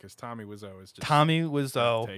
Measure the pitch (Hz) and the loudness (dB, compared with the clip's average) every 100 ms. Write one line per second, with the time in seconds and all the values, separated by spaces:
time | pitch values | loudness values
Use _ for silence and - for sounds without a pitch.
0 | 95 - 120 117 104 104 101 95 95 - | -20 -16 -12 -12 -12 -14 -14 -16 -20 -12
1 | - 147 156 160 165 143 135 135 120 117 | 2 4 6 4 0 -2 -2 0 2 2
2 | 113 | -2